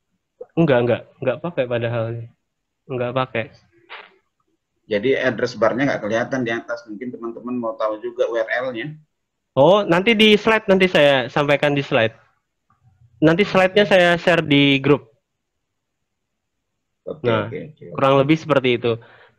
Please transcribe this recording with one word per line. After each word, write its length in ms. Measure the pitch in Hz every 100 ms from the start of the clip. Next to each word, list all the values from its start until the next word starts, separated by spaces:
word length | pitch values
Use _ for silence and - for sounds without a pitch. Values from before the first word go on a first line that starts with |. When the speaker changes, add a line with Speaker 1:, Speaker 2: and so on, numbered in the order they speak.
| _ _ _ _ -
Speaker 1:
Enggak, 260 | - 160 123
enggak. 180 | 120 110 - _
Enggak 220 | 127 123
pakai 240 | 170 165
padahal. 400 | 127 120 117 117 113 117 117 _ _ _ _ _
Enggak 280 | - 127 123 131
pakai. 280 | 131 120 107 - _ _ _ - - _ _ _ _ _ _ _
Speaker 2:
Jadi 320 | - 104 123 135
address 400 | 127 107 120 107
bar-nya 320 | 110 117 139
nggak 140 | -
kelihatan 400 | 107 113 123 131
di 80 | 117
atas. 320 | 117 - 117
Mungkin 240 | 113 104 123
teman-teman 480 | 117 117 113 117 123
mau 160 | 113 110
tahu 220 | 110 107
juga 240 | 120 120 113
U 80 | 113
R 140 | 110 117 131
L-nya. 240 | 117 147 156 _ _ _ _ _ -
Speaker 1:
Oh, 240 | 147 208
nanti 320 | 202 170 202
di 240 | 214 214 208
slide, 320 | 220 220 -
nanti 160 | 190 185
saya 400 | 180 143 139 123
sampaikan 480 | - 143 143 147
di 80 | 143
slide. 320 | 135 131 113 - _ _ _ _ _ _ _ _ _ _
Nanti 240 | 156 170
slide-nya 400 | 202 190 185 202
saya 320 | 208 190 175
share 320 | 170 185 165 156
di 320 | 143 143 135
grup. 320 | 139 139 - _ _ _ _ _ _ _ _ _ _ _ _ _ _ _ _ _ _ _
Speaker 2:
Oke, 240 | - 90 120
Speaker 1:
Nah, 240 | 113 104
Speaker 2:
oke, 240 | 87 82
oke. 100 | - 85 -
Speaker 1:
kurang 160 | 135 139
lebih 160 | 135 160
seperti 400 | 160 139 127 120
itu. 140 | 120 113 - - _